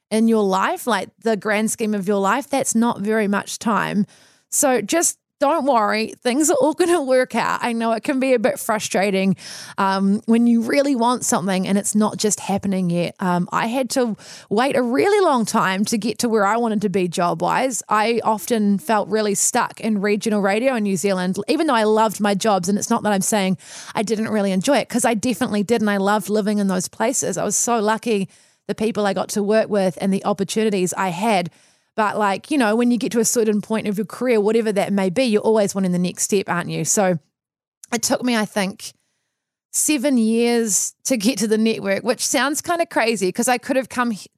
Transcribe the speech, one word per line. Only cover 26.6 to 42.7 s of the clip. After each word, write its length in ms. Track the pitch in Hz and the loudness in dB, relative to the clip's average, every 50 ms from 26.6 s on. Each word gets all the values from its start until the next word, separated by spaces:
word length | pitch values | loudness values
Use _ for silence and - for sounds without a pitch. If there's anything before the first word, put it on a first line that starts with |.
| 202 190 | 0 0
those 200 | 185 185 - - | 0 -2 -4 -4
places. 480 | - - 226 233 277 - - - 165 | -4 -2 -2 -2 0 -2 -2 -4 -4
I 80 | 170 - | -4 -4
was 120 | 208 196 | -2 -2
so 240 | - - 247 240 226 | -2 0 0 0 0
lucky 480 | 202 214 220 214 - 240 220 202 190 - _ _ _ _ _ _ - - | 2 0 0 -2 0 0 0 0 -2 -4 _ _ _ _ _ _ -10 -8
the 60 | 208 | -4
people 300 | - 220 233 - - 208 | -2 -2 -2 0 0 0
I 80 | 196 | 0
got 160 | 180 - - - | 0 -2 -4 -4
to 120 | - 214 | -2 -2
work 260 | 202 196 214 220 208 - | 0 2 2 2 2 2
with 300 | 208 202 185 185 - - | 0 0 0 0 -2 -2
and 140 | - 190 190 | -2 0 0
the 100 | - - | 0 0
opportunities 680 | 202 202 - 196 - - 220 220 220 202 190 180 170 - | -2 -2 -2 -2 -4 -2 -2 0 0 0 0 -2 -2 -2
I 120 | - 190 185 | -4 -4 -4
had. 420 | 160 175 208 233 214 180 175 165 _ _ _ _ _ _ _ _ - | -4 -2 0 0 0 0 0 -4 _ _ _ _ _ _ _ _ -4
But, 220 | 226 214 196 - 214 | -2 -2 -2 0 0
like, 320 | 208 196 196 190 - - | 0 0 0 -2 -4 -2
you 80 | 302 285 | 0 2
know, 160 | 233 208 214 | 2 2 2
when 160 | 233 240 240 | 2 2 2
you 80 | 247 202 | 2 0
get 140 | - - | -2 -2
to 80 | 185 233 | 0 0
a 40 | 220 | 0
certain 360 | - - 247 214 226 208 208 | 0 0 0 0 2 0 -2
point 260 | - - 220 214 - | -2 -2 -4 -4 -2
of 100 | 208 202 | -4 -4
your 80 | 202 214 | -4 -6
career, 360 | - - - 247 254 233 214 | -8 -6 -4 0 2 2 2
whatever 320 | 202 214 220 233 214 220 | 2 2 2 2 0 2
that 200 | 190 196 170 - | 0 0 0 0
may 180 | 202 196 190 190 | 0 0 0 0
be, 120 | 165 262 | 0 0
you're 180 | 269 240 208 208 | 2 2 2 2
always 360 | 202 220 220 220 202 190 - | 2 4 2 4 2 2 0
wanting 160 | 202 190 180 | -2 0 0
the 60 | 175 175 | 0 0
next 240 | 180 175 - - - | 0 -2 -2 -4 -2
step, 240 | - 214 190 - - | 0 0 0 0 0
aren't 200 | 175 175 170 165 | -4 -4 -4 -4
you? 160 | 160 160 165 | -4 -4 -2
So 360 | - - 220 196 185 180 151 _ _ _ _ _ _ _ _ _ _ _ _ - - | 0 0 2 2 2 2 0 _ _ _ _ _ _ _ _ _ _ _ _ -10 -6
it 100 | - 190 | -6 -4
took 220 | - - - - 240 | -2 -2 -2 0 0
me, 100 | 254 233 | 0 0
I 80 | 220 214 | 0 -2
think, 480 | - - 214 190 190 - - - - - _ _ _ _ _ _ _ _ _ _ _ _ _ _ _ | -2 -2 -4 -4 -4 -6 -10 -16 -18 -18 _ _ _ _ _ _ _ _ _ _ _ _ _ _ _
seven 460 | - - - - 302 269 220 294 269 240 | -4 -2 0 0 0 0 2 2 2 2
years 760 | 220 220 226 226 233 240 240 233 233 214 185 - - - - _ - | 2 2 2 2 2 2 2 0 0 0 -2 -2 -2 -4 -8 _ -4
to 120 | - 269 | -2 -2
get 220 | 226 180 220 277 180 | 0 0 0 0 0
to 80 | 226 | 0
the 100 | 208 220 | 0 2
network, 460 | 220 220 226 220 - - 196 190 - | 2 2 0 0 -2 -2 -2 -2 -2
which 240 | - - 247 - - | -2 -4 -4 -2 -2
sounds 340 | - - 254 247 277 311 - | -2 0 0 0 0 -2 -4
kinda 240 | - - | -2 -2